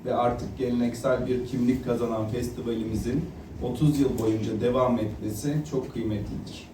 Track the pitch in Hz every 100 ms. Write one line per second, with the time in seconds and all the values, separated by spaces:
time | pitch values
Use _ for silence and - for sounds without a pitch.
0 | 123 120 120 120 190 - 123 120 120 -
1 | - 120 120 123 - 131 120 120 120 117
2 | 117 110 107 120 120 - 117 113 110 104
3 | 113 139 - - - - - - 151 143
4 | 127 117 113 110 110 107 120 131 127 113
5 | 110 - 107 107 143 151 - 131 - 117
6 | 110 104 92 90 - - -